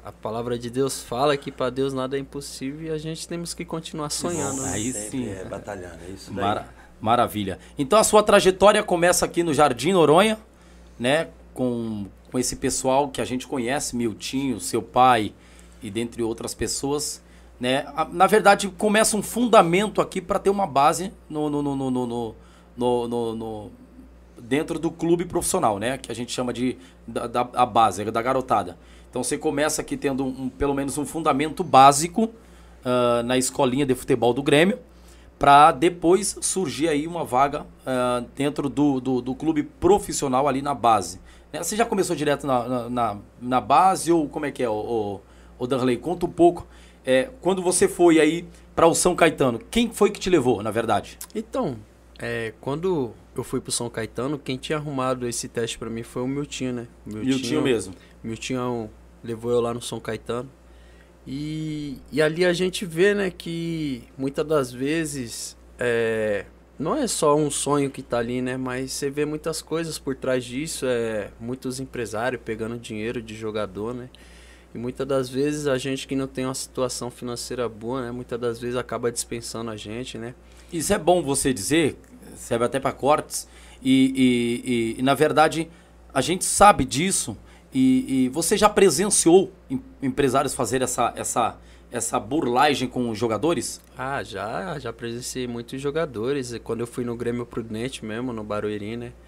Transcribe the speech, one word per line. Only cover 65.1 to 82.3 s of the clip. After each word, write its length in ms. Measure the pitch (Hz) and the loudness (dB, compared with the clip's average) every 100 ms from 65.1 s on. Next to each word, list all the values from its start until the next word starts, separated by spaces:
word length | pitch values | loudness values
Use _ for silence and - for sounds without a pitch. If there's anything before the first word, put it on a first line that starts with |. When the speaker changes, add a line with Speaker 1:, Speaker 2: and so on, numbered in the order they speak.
| 143 117 - - - - - | -6 -8 -10 -12 -16 -20 -4
Speaker 1:
é, 680 | 120 117 113 110 107 101 - - - - | 0 2 2 0 0 -2 -4 -16 -20 -8
não 180 | 156 277 | -4 -2
é 100 | 240 | -2
só 300 | - 156 147 | 2 4 4
um 140 | 151 | 2
sonho 400 | - 139 143 139 | -2 0 0 0
que 120 | 135 | -4
tá 160 | 131 120 | -4 -2
ali, 220 | 117 123 | -2 -2
né? 160 | 127 127 | -4 -4
Mas 360 | 127 127 131 | -6 -6 -6
você 180 | - 143 | -6 -6
vê 140 | 143 | -2
muitas 360 | 147 151 160 156 | -4 -4 -6 -8
coisas 360 | - 160 165 143 | -6 -6 -4 -6
por 180 | - 131 | -8 -6
trás 280 | 135 127 | -2 -2
disso, 420 | 120 123 160 - 131 | -2 -8 -8 -4 -2
é, 420 | 120 113 110 101 - | 0 -2 -4 -6 -10
muitos 400 | 117 131 131 123 | -10 -8 -6 -8
empresários 640 | 131 123 107 104 123 123 | -8 -8 -6 -4 -4 -4
pegando 340 | - 110 110 120 | -6 -6 -6 -8
dinheiro 420 | 117 107 110 123 | -10 -6 -6 -6
de 120 | 113 107 | -10 -10
jogador, 580 | 110 107 101 95 110 | -6 -4 -6 -6 -8
né? 140 | 123 123 - - - - - - | -8 -12 -18 -20 -20 -20 -20 -18
E 40 | 113 | -10
muitas 280 | 120 127 135 | -8 -6 -2
das 220 | 135 127 | -2 -2
vezes 380 | 127 143 151 147 | -2 -2 -2 -2
a 120 | 131 | -2
gente 280 | 135 135 - | -2 -6 -4
que 100 | 135 | -4
não 100 | 135 | -4
tem 180 | 131 131 | -4 -6
uma 80 | |
situação 560 | 131 - - 127 - 120 | -6 -8 -4 -4 -4 -8
financeira 580 | - 123 120 - 123 117 | -10 -10 -8 -8 -6 -6
boa, 340 | 107 110 131 | -6 -6 -6
né? 80 | 120 | -6
Muitas 300 | 123 123 120 | -10 -8 -4
das 180 | 120 117 | -4 -4
vezes 180 | 120 123 | -4 -4
acaba 360 | 120 117 123 | -4 -4 -4
dispensando 580 | 120 - 120 - 113 117 | -4 -6 -10 -8 -10 -8
a 60 | 107 | -10
gente, 420 | 107 113 127 113 | -10 -10 -10 -10
né? 160 | 117 - - - - | -12 -14 -20 -20 -10
Speaker 2:
Isso 200 | 170 147 | -6 -2
é 60 | 202 | 0
bom 240 | 160 180 | 4 2
você 300 | 139 135 143 | 2 0 0
dizer, 440 | 127 98 156 139 - - - - | 0 0 2 2 -2 -12 -20 -20